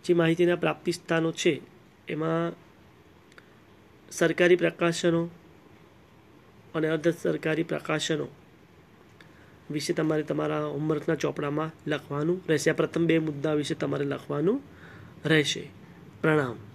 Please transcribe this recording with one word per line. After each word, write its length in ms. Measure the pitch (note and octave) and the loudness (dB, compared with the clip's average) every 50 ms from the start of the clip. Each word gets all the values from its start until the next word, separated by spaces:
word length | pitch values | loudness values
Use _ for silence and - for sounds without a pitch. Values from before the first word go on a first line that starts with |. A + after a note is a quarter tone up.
| - | 2
જે 80 | - F3 | 2 4
માહિતીના 420 | E3+ E3 D#3+ E3 E3+ F3 E3+ F3+ | 4 6 4 4 4 4 2 2
પ્રાપ્તિ 360 | E3+ E3 D#3 D3+ - - F3 | 2 0 -2 -2 -2 -4 -4
સ્થાનો 400 | E3+ - - - E3+ E3 D#3+ E3 | -4 -4 -4 -2 0 0 0 0
છે, 300 | D#3+ - - F3+ D3 - - - - - - - - - - | -2 0 0 0 0 0 -6 -18 -20 -20 -20 -20 -20 -20 -10
એમાં 440 | - - D3+ D#3 D#3+ E3 E3 E3+ E3+ - - - - - - - - - - - - - - - - - - - - - - - - - - - - - - - - | -8 -6 -4 -2 -2 0 0 -2 -4 -6 -10 -20 -20 -20 -20 -20 -20 -20 -20 -20 -20 -20 -20 -20 -20 -20 -20 -20 -20 -20 -20 -20 -20 -20 -20 -20 -20 -20 -20 -20 -14
સરકારી 440 | - - F3 D#3+ D#3+ - F3 F3 F3+ | -2 0 0 0 4 4 6 6 6
પ્રકાશનો 760 | F3 E3+ E3+ E3 - E3+ E3+ E3 - - F3 E3 E3+ E3+ E3+ - - - - - - - - - - - - - - - - - - - - - - - - - - - - - | 4 4 -2 0 0 0 0 0 2 0 2 2 2 -2 -4 -8 -18 -20 -20 -20 -20 -20 -20 -20 -20 -20 -20 -20 -20 -20 -20 -20 -20 -20 -20 -20 -20 -20 -20 -20 -20 -20 -8 -4
અને 120 | D#3+ D#3 | -2 0
અર્ધ 260 | D#3 D#3+ D#3 D3+ E3+ D#3+ | 0 -2 0 0 0 0
સરકારી 480 | - - F3 D#3 D3+ - D#3+ D#3 D#3 E3 | 0 -2 -2 -2 -2 -2 -2 -2 -2 -2
પ્રકાશનો 640 | E3 D#3 D3+ - - D#3 D3+ - - D#3+ D3 C#3+ - - - - - - - - _ - - - - - - - - - - - - - - - - - - - - | -4 -4 -6 -2 -2 -2 -2 0 -2 -2 -2 -2 -8 -10 -20 -20 -20 -20 -20 -20 _ -20 -20 -20 -20 -20 -20 -20 -20 -20 -20 -20 -20 -20 -20 -20 -20 -20 -20 -14 -8
વિશે 220 | D3 D3+ C#3+ - E3 | -8 -6 -4 -2 -2
તમારે 300 | E3 D#3+ D#3 D#3 D3+ D3+ | 0 0 0 0 0 0
તમારા 420 | - D3 D3+ D#3 D3+ D3+ D3+ D3+ | -2 -2 -2 -2 -2 -2 -2 -4
હોમવર્કના 500 | D3+ D3 C#3+ D3+ D#3 D#3+ D3 D3 - D#3+ | -4 -4 -4 -2 0 -2 0 0 -2 -2
ચોપડામાં 560 | D3+ - D3 C#3 - D3 C#3+ D3 D3+ D#3+ D#3+ - - - | 0 0 -4 -2 -2 -4 -2 -2 -2 -4 -4 -8 -10 -4
લખવાનું 540 | D3+ D3+ C#3 - - C#3+ C#3+ D3+ E3 F3+ F#3 - | -4 -4 -4 -4 -6 -4 -2 0 0 -2 -2 0
રહેશે. 240 | - D#3+ D3 - E3 | 0 0 2 4 2
આ 20 | D#3 | 2
પ્રથમ 320 | - D#3 D3+ - E3 E3+ | 2 0 0 2 0 2
બે 140 | E3 E3 E3 | 4 4 2
મુદ્દા 340 | D#3+ D#3 D3 C#3 C#3 D#3+ D3+ | 2 0 -4 -2 -2 0 0
વિશે 220 | D3+ C#3+ - D#3+ | 0 0 -2 -4
તમારે 300 | - D3+ C#3+ C#3+ C#3+ C#3+ | -4 -2 -2 -2 -2 -2
લખવાનું 560 | C#3 C3+ B2+ - - C#3+ D3 D#3 F#3 A#3+ C#4+ - - - - - - - - - - - - - | -4 -4 -8 -6 -6 -4 0 2 0 0 0 -4 -12 -20 -20 -20 -20 -20 -20 -20 -20 -20 -8 0
રહેશે. 380 | D3+ D#3 D#3 C#3+ C#3+ - - - - - - - - - - - - - - | 4 4 4 4 2 -4 -6 -8 -14 -18 -20 -20 -20 -20 -20 -20 -20 -10 -2
પ્રણામ. 360 | - D#3+ D#3 D3+ C#3 B2 A2+ G2+ G#2+ G#2 | 0 2 2 2 2 0 -6 -10 -14 -18